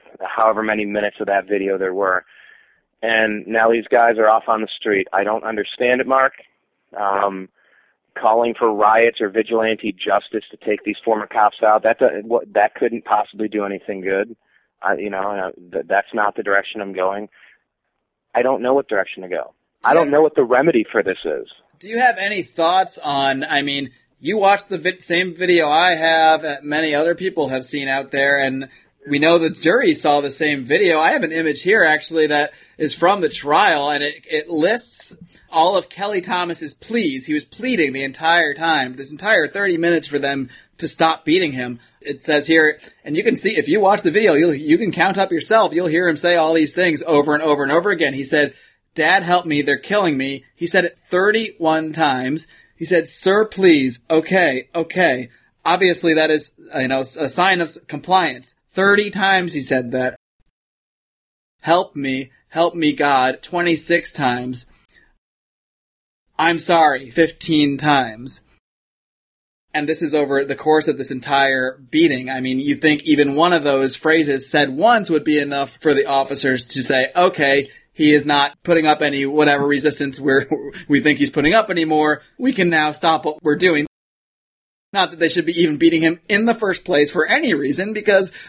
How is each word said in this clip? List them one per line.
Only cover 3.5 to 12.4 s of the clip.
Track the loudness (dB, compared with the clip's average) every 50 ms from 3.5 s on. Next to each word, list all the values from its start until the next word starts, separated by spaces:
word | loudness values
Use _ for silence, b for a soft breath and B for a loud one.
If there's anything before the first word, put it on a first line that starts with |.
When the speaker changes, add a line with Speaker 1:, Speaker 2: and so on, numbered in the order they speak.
| 0 2 2 4
Speaker 1:
these | 2 2 0 0
guys | 2 4 4 4 4 4
are | 4 4
off | 4 2 2 0
on | -2 -2
the | -2 -6 -8 -8
street. | -4 -2 0 0 -2 -2 -2
I | -2 -2
don't | -2 -2 -4 -4
understand | -6 -6 -6 -6 -8 -6 -4 0 0 0 0
it, | 0 0
Mark. | 2 2 2 0 -2 -6 -16 _ _ _ _ _ _ _ _ _ -10
Um, | -6 -4 -2 -2 0 -2 -2 -4 -6 -12 -14 _ _ _ _ _ _ _ _ _ _ _ _ _ -2
calling | 0 2 2 4 2 0 0 0
for | 0 0 2
riots | 4 4 4 6 6 4 2 2 -2
or | -4 -2
vigilante | -2 -2 -2 0 0 0 0 0 -2 -2 -4 -8
justice | -8 -6 -4 -2 -2 -2 -2 -4 -8 -10 -10 -10
to | -18 -12
take | -6 -6 -6 -4 -4
these | -8 -8 -6 -2
former | -2 -2 -2 -4 -6
cops | 0 0 2 2 2 2 2
out, | 2 2 4 2
that | 0 0 2
do-, | 2 0 0 -2 -6
what, | -2 -2 -2